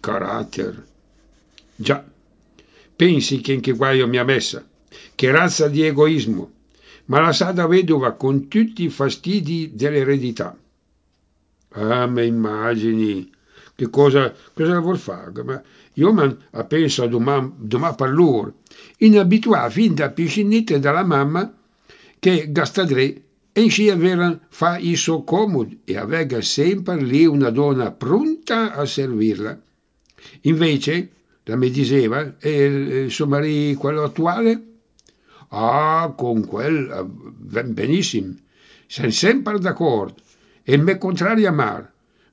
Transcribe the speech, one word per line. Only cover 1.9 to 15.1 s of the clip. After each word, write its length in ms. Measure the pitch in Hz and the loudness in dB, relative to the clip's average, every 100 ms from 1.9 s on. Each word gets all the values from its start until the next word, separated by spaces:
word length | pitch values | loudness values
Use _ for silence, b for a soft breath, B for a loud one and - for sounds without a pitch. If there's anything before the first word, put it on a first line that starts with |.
| - - _ _ _ _ _ b b b - | -4 -6 _ _ _ _ _ b b b 0
pensi 460 | 175 147 - 131 | 2 4 0 -4
che 100 | 135 | -2
in 80 | 135 | -2
che 120 | 135 | -2
guaio 360 | 117 135 131 120 | 0 2 2 2
mi 80 | 123 | 0
ha 80 | |
messa, 420 | 123 131 - - - _ _ B B | 0 0 -2 -8 -16 _ _ B B
che 160 | - 127 | -2 2
razza 380 | 147 180 - 147 | 4 2 2 0
di 140 | 147 | 2
egoismo, 680 | 156 143 156 156 110 92 - _ _ b b b - | 0 4 2 2 -2 -4 -8 _ _ b b b -2
ma 140 | 139 | 2
la 120 | 175 | 2
sada 320 | - 180 180 165 | 2 0 0 2
vedova 460 | 185 170 151 123 | 2 4 2 0
con 360 | - 135 139 139 | -2 -2 -2 0
tutti 360 | 214 220 - | 0 0 -2
i 40 | 165 | -6
fastidi 840 | 139 139 - 170 202 147 165 156 | -2 -4 -2 -4 -2 -2 -4 -6
dell'eredità. 840 | 110 143 147 135 139 123 110 87 - _ _ _ _ _ _ _ _ _ _ _ 104 | -4 -2 0 0 0 -2 -6 -10 -12 _ _ _ _ _ _ _ _ _ _ _ -6
Ah, 300 | 107 123 123 | -2 0 0
ma 160 | 123 | 0
immagini, 1080 | 117 117 107 107 113 113 113 110 107 95 90 b b b b | 0 0 -2 -2 -2 -2 0 0 0 -2 -8 b b b b
che 160 | - 120 | -8 -4
cosa, 420 | 135 143 139 127 b b | 4 4 4 0 b b
cosa 240 | - 160 175 | -4 0 0
vuol 180 | 170 180 | -2 -4
fare? 460 | - | -6